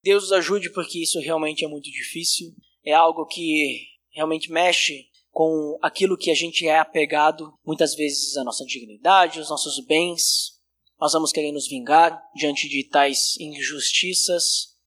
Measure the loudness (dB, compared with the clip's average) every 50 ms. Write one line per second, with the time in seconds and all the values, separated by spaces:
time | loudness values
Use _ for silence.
0 | _ 4 4 4 4 2 2 2 2 2 -2 -2 -2 -4 -6 -6 -8 -6 -6 -6
1 | -4 -2 -4 -4 -4 -2 -2 -2 -2 -4 -4 -4 -6 -6 -8 -12 -14 -12 -12 -10
2 | -10 -10 -8 -6 -2 -2 -2 -4 -6 -12 _ -20 _ _ _ _ _ 2 4 6
3 | 6 4 2 -2 -8 -8 -8 -6 -2 0 0 0 0 0 -2 -8 -12 -20 _ _
4 | _ _ _ -4 -2 -2 -2 -4 -6 -4 0 2 2 2 2 2 0 -2 -4 -8
5 | -14 _ _ _ _ _ _ 0 2 2 2 0 -2 -4 -6 -4 -4 -4 0 0
6 | 2 2 2 0 0 0 0 0 0 -2 -4 -2 0 4 4 4 2 2 0 0
7 | 0 2 2 2 2 2 2 0 -12 -16 _ _ _ -8 0 2 2 0 2 -2
8 | -2 -2 -2 -2 -4 -4 -4 -6 -6 -6 -6 -8 -8 -8 -10 -10 -10 -16 -20 -2
9 | 2 6 6 6 6 4 0 -8 -8 -6 -4 -4 -4 -4 -6 -8 -2 0 2 2
10 | 2 0 -2 -2 0 0 0 0 -2 -6 _ _ _ _ _ _ _ _ _ _
11 | -2 0 0 0 0 0 -2 -2 -4 -4 -6 -6 -8 -8 -8 -10 0 4 6 6
12 | 6 6 2 -4 -18 -20 _ -4 -2 -2 -2 -2 -4 -2 -4 -4 -4 _ 2 2
13 | 4 4 2 0 0 0 -2 -4 -8 -12 -10 -6 -6 -6 -6 -4 -4 0 0 0
14 | 0 0 0 0 0 0 0 0 0 0 0 -2 -4 -8 _ _ _